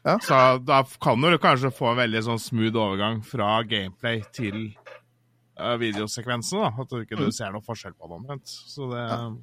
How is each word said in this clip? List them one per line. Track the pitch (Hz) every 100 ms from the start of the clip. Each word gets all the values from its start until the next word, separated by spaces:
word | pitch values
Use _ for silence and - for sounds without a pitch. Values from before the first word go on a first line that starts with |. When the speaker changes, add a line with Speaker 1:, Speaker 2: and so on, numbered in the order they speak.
| 139
Speaker 1:
Ja. | 208
Speaker 2:
Så | - 135 127 127 127
da | 139
f-, | 131 -
kan | 175 117
du | 160 160
kanskje | 180 131 135
få | - 123
en | 120
veldig | 117 110 113
sånn | 113
smooth | - 117 110 113
overgang | 104 98 107 113
fra | 107 120 104 113
gameplay | 110 107 95 - 117 113 104
til, | - 107 107 110 - - - _ _ _ _ _ -
eh, | 107 120
videosekvensene, | 117 101 107 - 120 120 110 196 185
da. | 113
At | 127
du | 123
ikke | 107 110
du | 135
Speaker 1:
Mm. |
Speaker 2:
ser | - 101
noe | 104
forskjell | 113 113 98
på | - 82
det | 87
omtrent. | 127 139 -
Så | - - - 127
det | 120 117
Speaker 1:
Ja. | 117 117 110